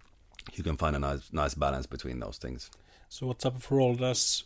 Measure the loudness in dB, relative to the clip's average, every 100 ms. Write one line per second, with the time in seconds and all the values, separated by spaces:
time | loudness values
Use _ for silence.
0 | -20 -20 -20 -20 -12 -6 -2 2 2 2
1 | 0 -2 -4 0 0 2 2 0 -4 -8
2 | -6 -6 -6 -8 -8 -8 -12 -20 -20 -20
3 | -16 -6 -6 -2 -2 -2 2 4 6 4
4 | 2 2 2 0